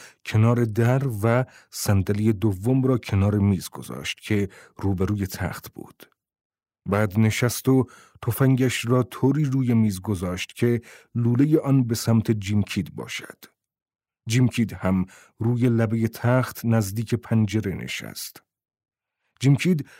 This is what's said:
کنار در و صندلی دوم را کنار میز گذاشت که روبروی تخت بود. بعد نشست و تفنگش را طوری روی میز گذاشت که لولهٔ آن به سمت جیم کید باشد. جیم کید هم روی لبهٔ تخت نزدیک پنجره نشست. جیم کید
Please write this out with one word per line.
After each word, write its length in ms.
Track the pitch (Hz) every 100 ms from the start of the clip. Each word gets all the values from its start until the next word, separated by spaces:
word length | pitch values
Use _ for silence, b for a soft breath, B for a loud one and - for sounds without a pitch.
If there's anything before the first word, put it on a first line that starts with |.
| B B -
کنار 380 | 110 113 120
در 380 | 117 107 117 135 135 104
و 220 | 113 120 127 B B
صندلی 640 | - - 98 92 104 110
دوم 500 | 98 110 92 113 135
را 160 | 127 123
کنار 400 | - 98 101 101
میز 300 | 101 90 -
گذاشت 520 | 71 64 65 - -
که 280 | - 104 95 B B -
روبروی 500 | 98 90 95 104 95
تخت 460 | - 82 - -
بود. 380 | - - _ - _ _ _ _ _ _ _ -
بعد 320 | 101 107 101
نشست 500 | 110 - 123 - 131
و 180 | 131 117 B B B
تفنگش 640 | - - 135 127 127 - 113
را 160 | 127
طوری 420 | 117 - 131 143
روی 300 | 143 135 120
میز 260 | 113 107 92
گذاشت 520 | 101 90 90 90 -
که 280 | - 120 117 B B B
لولهٔ 440 | 120 117 120 143 156
آن 280 | 139 135 117
به 80 |
سمت 360 | 117 - 113 107
جیم 320 | 107 95 104
کید 320 | 98 101 78
باشد. 500 | - 60 - - - - _ _ _ _ _ _ _ 113
جیم 200 | 120 123
کید 240 | - 101
هم 340 | 92 92 95 90 B B -
روی 300 | 113 120 123
لبهٔ 400 | 113 113 113 113
تخت 560 | - 120 127 117 -
نزدیک 500 | 117 113 98 107 110
پنجره 600 | 117 - 113 104 107 101
نشست. 680 | 67 62 - 53 - - - _ _ _ _ _ _ _ _ _ -
جیم 160 | 131 143
کید 320 | 180 170 -